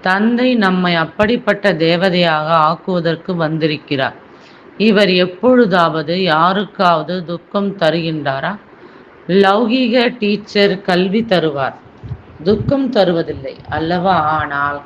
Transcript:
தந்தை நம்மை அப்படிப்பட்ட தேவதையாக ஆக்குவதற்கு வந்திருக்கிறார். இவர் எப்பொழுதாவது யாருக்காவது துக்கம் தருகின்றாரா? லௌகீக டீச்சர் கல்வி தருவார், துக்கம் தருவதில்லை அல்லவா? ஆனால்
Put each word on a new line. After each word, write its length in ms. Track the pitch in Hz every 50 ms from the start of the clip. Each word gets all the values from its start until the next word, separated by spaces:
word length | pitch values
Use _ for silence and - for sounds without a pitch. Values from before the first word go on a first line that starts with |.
தந்தை 480 | - 185 190 196 214 233 240 233 254 254 247
நம்மை 380 | 226 196 190 185 185 180 175 170
அப்படிப்பட்ட 760 | 165 160 160 - - 214 214 247 247 - 208 196 202 - 202 170
தேவதையாக 760 | 156 160 165 175 170 190 185 170 180 175 165 156 151 151 160 165 160
ஆக்குவதற்கு 720 | 156 156 170 - - 196 180 175 160 170 160 160 - - 180
வந்திருக்கிறார். 840 | 170 160 151 160 156 160 151 151 135 - - 143 135 131 123 - - - - - - - - - - - - -
இவர் 340 | - 202 226 185 208 202 180 185
எப்பொழுதாவது 960 | 180 180 180 - - 226 254 254 247 240 180 190 180 170 160 156 160 151 156 175 190 185
யாருக்காவது 920 | 170 151 160 170 180 190 208 196 - - - 190 175 170 156 151 156 180 185 165
துக்கம் 460 | 170 170 165 - - - 202 202 196 196
தருகின்றாரா? 760 | 196 170 156 160 170 165 165 156 151 139 139 135 139 156 175 208 - - - - - - - - - - - - - - - 180
லௌகீக 600 | 196 190 190 202 220 247 214 247 262 254 220 233 254 233 247 -
டீச்சர் 560 | - 208 202 208 202 208 - - 208 202 202 185 196
கல்வி 400 | - 190 180 175 190 190 190 226 226
தருவார், 520 | 226 185 170 160 156 139 139 131 123 - - - - - - - - - - - - - - 156
துக்கம் 440 | 185 220 208 - - 277 269 269 240
தருவதில்லை 640 | 247 208 185 175 170 165 160 156 143 131 131 131 - - - -
அல்லவா? 460 | 147 156 160 160 180 180 175 190 180 165 151 156
ஆனால் 480 | 156 151 151 143 143 143 143 143 143 143 143